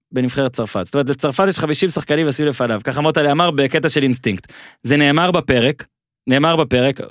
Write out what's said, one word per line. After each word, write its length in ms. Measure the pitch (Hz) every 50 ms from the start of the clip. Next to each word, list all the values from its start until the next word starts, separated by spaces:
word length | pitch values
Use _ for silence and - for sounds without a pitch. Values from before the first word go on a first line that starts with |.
| _ _ -
בנבחרת 400 | 127 127 123 - 143 135 127 123
צרפת. 280 | - 113 104 - 101 90
זאת 80 | - -
אומרת, 140 | 143 139 127
לצרפת 360 | 139 143 - 147 127 - 196 196
יש 100 | 180 -
חמישים 300 | 160 151 151 - 190 180
שחקנים 380 | - 151 143 - 147 151 165
לשים 200 | 151 135 - 151
לפניו, 340 | 147 123 - 127 117 113 104 101
ככה 160 | 143 135 143
מוטלה 320 | 147 156 151 165 147 143 143
אמר 180 | 156 175 175
בקטע 380 | 156 139 139 131 139 160 151 156
של 140 | - 156 135
אינסטינקט. 500 | 135 123 - - 117 98 90 - - - - - - - _ -
זה 140 | 120 143
נאמר 340 | 147 147 143 147 160 175 185
בפרק, 540 | 175 175 143 - 135 123 113 135 151 - - - _ _ _ _ _ _ _
נאמר 300 | 127 127 139 147 160 165
בפרק, 440 | 160 156 123 127 123 123 139 131 - - -